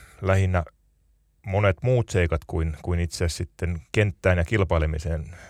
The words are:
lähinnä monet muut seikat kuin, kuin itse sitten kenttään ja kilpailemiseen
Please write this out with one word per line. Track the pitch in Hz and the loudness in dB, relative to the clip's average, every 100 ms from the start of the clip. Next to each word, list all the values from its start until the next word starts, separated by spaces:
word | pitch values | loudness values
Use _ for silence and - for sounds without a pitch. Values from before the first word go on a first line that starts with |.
| - - | -20 -4
lähinnä | 95 95 95 92 82 _ _ _ _ _ _ _ 104 | 0 2 2 0 -2 _ _ _ _ _ _ _ -4
monet | 95 104 92 | 2 2 2
muut | 123 127 113 | 2 2 2
seikat | 98 85 85 - | 2 2 0 -4
kuin, | 87 80 78 | -4 -4 -4
kuin | - 87 | -4 -2
itse | 85 - 87 | -2 -2 -4
sitten | - 90 - 87 85 - | -4 -8 -6 -6 -6 -4
kenttään | 110 104 - 95 90 | 0 0 2 2 2
ja | |
kilpailemiseen | 82 110 92 82 78 78 80 80 78 - | 2 0 2 0 0 -2 -4 -6 -8 -16